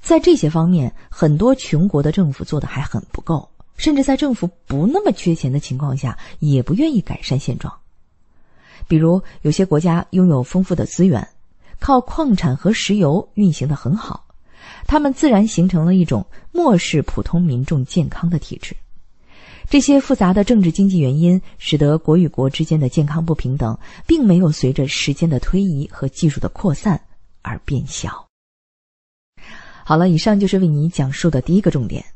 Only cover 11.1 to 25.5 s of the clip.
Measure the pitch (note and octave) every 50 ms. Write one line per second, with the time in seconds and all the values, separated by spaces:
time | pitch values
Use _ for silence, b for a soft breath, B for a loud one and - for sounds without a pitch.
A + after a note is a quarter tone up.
11.1 | D3 G#2+ - - _ - - - _ b b b b b - - C#4 B3+ B3 -
12.1 | - - D#4+ C#4 G#3 F3+ - C#3+ B2+ - - F3+ A3+ - - - G#3 G#3 F#3 C#3
13.1 | D3 F#3+ - - - G3+ G#3 F3+ D3+ - B2+ C#3+ D3+ - - A#2+ E3 A3 - -
14.1 | - - - - - - B B B B B B B B B - C#4+ D4+ D4 C#4
15.1 | C4 - - D4 A#3 G3 G#3 A3 - - E3+ F#3+ F3 E3 D#3 F3 F#3 F#3+ F3 -
16.1 | C3 G#2 - b b b b b - E4+ E4+ C#4+ G#3+ F3+ - - - D3+ C3 -
17.1 | - - G2+ - - E3+ F3+ E3 B2+ A#2+ C3 - E3 C#3 B2+ - - F3 D3 C3+
18.1 | - - - E3+ F3 D3+ - - - - - - F3+ - - - - - - -
19.1 | - B B B B B B B B B B B - C#4+ B3 - C#4+ C#4 - -
20.1 | C4+ - G3+ F3+ F#3+ G#3 G3+ - B3 G#3+ F#3+ E3 D#3+ - G3 G3 F#3+ E3+ D3 B2+
21.1 | C3+ D3+ E3 F3 F3+ F#3+ b b b b - - D#3 D3 D#3 C#3+ D3+ D#3+ - -
22.1 | D#3 F3 F3+ C#3+ - - C3 C3+ - - D#3+ - D#3+ D#3 C#3 B2 - E3 D3+ D3
23.1 | D3+ E3 E3 E3 D#3 - - B2 C3 D3 B2+ A2 A2+ B B B B B B -
24.1 | E4 D#4+ C4+ G3+ E3+ F3+ F#3+ D#3 D#3+ - - B2+ C#3 - C3+ C#3 - - - -
25.1 | C#3 - E3+ E3 D3+ B2 - -